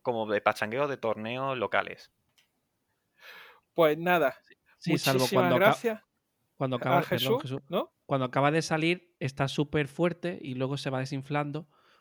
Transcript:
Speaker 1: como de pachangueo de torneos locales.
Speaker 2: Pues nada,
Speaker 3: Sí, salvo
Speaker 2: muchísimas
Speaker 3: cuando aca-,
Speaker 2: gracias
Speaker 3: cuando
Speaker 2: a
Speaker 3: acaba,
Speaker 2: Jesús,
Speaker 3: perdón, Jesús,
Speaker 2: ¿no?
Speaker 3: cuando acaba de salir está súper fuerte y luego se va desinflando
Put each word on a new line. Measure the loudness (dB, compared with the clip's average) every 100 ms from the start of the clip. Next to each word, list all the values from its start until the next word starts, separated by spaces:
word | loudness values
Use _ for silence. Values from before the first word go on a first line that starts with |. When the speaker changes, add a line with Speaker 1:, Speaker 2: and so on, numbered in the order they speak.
Speaker 1:
como | -4 -2 0
de | 2
pachangueo | 2 0 -2 -2 -4
de | -2
torneos | -4 -4 -4 -4 -4 -2
locales. | 0 0 -2 -6 -20 _ _ _ _ _ _ _ _ _ _ _ -20 -20 -20 -20 _
Speaker 2:
Pues | 2 4 4
nada, | 2 4 2 0 _ _ _ _
Speaker 3:
Sí, | -2 0
salvo | 2 2
Speaker 2:
muchísimas | 2 4
Speaker 3:
cuando | 4 6
aca-, | 4
Speaker 2:
gracias | 4 0 -4 _ _ _ _ _ -6
Speaker 3:
cuando | -4 -2
Speaker 2:
a |
Speaker 3:
acaba, | 2 2
Speaker 2:
Jesús, | 2 0 0
Speaker 3:
perdón, | 0
Jesús, | -2 -10 -6
Speaker 2:
¿no? | -6 -6 _ -4
Speaker 3:
cuando | -2 0
acaba | 2 2
de | 2
salir | 0 0 0 -2 _ -8
está | -6 -2 -4
súper | -2 -2 0 -2
fuerte | 0 -2 -2 -8 -8
y | -8
luego | -4 -4 -4
se | -4
va | -4
desinflando | -4 -6 -4 -4 -4 -6 -12 _ _ _